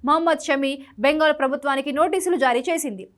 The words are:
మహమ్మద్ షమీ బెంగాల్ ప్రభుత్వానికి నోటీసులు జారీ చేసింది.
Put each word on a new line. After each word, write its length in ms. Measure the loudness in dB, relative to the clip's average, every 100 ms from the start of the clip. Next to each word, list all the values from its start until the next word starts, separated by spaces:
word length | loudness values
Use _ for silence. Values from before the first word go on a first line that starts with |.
| 0
మహమ్మద్ 380 | 0 2 0 0
షమీ 260 | 0 0 -4 -12 -2 0
బెంగాల్ 300 | 4 2 2
ప్రభుత్వానికి 520 | 0 -2 -2 -2 -2 0
నోటీసులు 360 | 0 0 0 2
జారీ 200 | 2 2 0
చేసింది. 360 | -2 -4 -10 -14